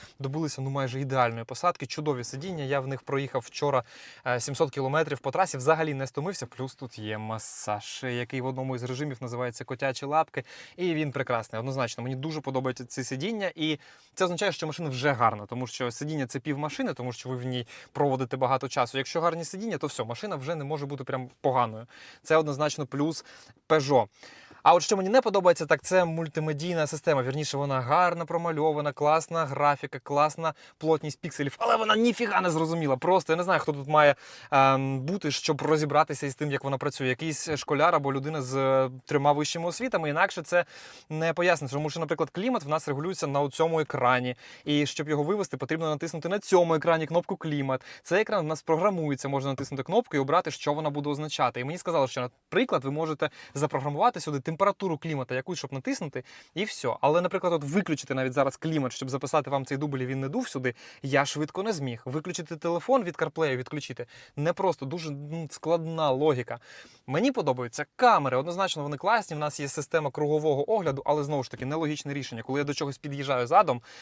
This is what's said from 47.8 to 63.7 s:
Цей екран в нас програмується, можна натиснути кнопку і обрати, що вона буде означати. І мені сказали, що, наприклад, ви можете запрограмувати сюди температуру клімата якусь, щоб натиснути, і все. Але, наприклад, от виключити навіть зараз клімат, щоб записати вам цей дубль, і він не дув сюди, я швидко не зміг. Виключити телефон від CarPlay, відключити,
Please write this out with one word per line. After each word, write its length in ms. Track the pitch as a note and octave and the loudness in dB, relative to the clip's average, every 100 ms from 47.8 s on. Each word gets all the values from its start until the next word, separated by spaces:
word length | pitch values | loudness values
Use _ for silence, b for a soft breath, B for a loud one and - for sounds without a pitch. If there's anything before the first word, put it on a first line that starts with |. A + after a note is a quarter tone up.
| B B | B B
Цей 180 | - F3+ | 0 2
екран 240 | G#3+ G#3 | 2 0
в 40 | D3+ | 0
нас 140 | D#3+ | -4
програмується, 640 | - D#3+ G3+ F3+ D3+ C#3 C#3 | 0 2 4 2 -2 -2 0
можна 220 | C#3 C#3 | -2 -2
натиснути 320 | C3+ C#3 C3+ | -4 -6 -6
кнопку 340 | C3+ G#3 - C#3+ | 0 0 2 0
і 40 | |
обрати, 300 | C3+ E3+ E3 | 2 2 2
що 220 | - D3 | -4 -2
вона 180 | D3 D#3 | 0 -2
буде 200 | C#3+ C#3+ | -2 -4
означати. 500 | C#3+ D3+ - B2+ B2+ | -4 -4 0 0 0
І 40 | |
мені 140 | C3 F3 | -6 -4
сказали, 300 | - E3 C3 | 0 2 2
що, 120 | C3+ | 0
наприклад, 640 | B2 _ - F#3 B3+ D#3+ | -6 _ -2 0 2 0
ви 60 | C3+ | 0
можете 400 | D3 D#3+ D3+ D#3 B B | -2 -2 -2 -4 B B
запрограмувати 640 | C#3 D3 C#3 C#3+ D3 A#3+ F3 | -2 0 0 -2 2 2 2
сюди 200 | D#3 C#3+ E3 | -4 -4 -4
температуру 480 | D#3+ G3 - F#3+ D3+ | 2 2 2 -2 -4
клімата 360 | D#3+ C#3+ B2 | -4 -4 -2
якусь, 240 | B2+ D#3 E3+ | -4 -4 -8
щоб 140 | C3 | -6
натиснути, 520 | C3+ B3+ C4+ D#3 B2+ - B B | -6 -4 -4 -4 -8 -12 B B
і 100 | D#3 | -6
все. 320 | G#3 - B2+ - | -4 -2 -4 2
Але, 200 | C#3 E3 | 4 4
наприклад, 320 | F3+ F#3+ F3+ | 2 0 0
от 120 | E3 | 0
виключити 500 | C#3+ F#3 F3+ D3 - | 2 0 0 -4 -2
навіть 180 | C3 C3 | -2 0
зараз 240 | C3 C3+ - | 2 0 0
клімат, 360 | E3 D#3+ B2+ | -2 0 -2
щоб 180 | - C3+ | -4 -6
записати 400 | C3+ C#3 D#3 C3 | -4 0 0 0
вам 140 | C#3 C3 | -4 -2
цей 120 | C#3 | -4
дубль, 200 | D3+ C3+ | -2 -4
і 80 | B2+ | -4
він 140 | C3+ | -4
не 80 | C3+ | -2
дув 200 | G#3+ B3 | -4 -4
сюди, 260 | C3+ B2+ - B B | -2 -4 -4 B B
я 220 | C#3 C#3 | 0 2
швидко 380 | C#3+ D3 D3+ F3+ | 2 0 -4 -2
не 100 | G#3+ | -4
зміг. 300 | E3+ C3+ A#2 | -2 -4 -6
Виключити 520 | C3 D3+ F3+ F3 D#3 D#3+ | -6 -6 -6 -8 -8 -4
телефон 480 | E3+ E3+ - C4 | -2 -2 4 2
від 100 | F3 - | 2 -2
CarPlay, 400 | D#3+ E3 D3+ B2+ | -4 0 0 0
відключити, 500 | B2 | -4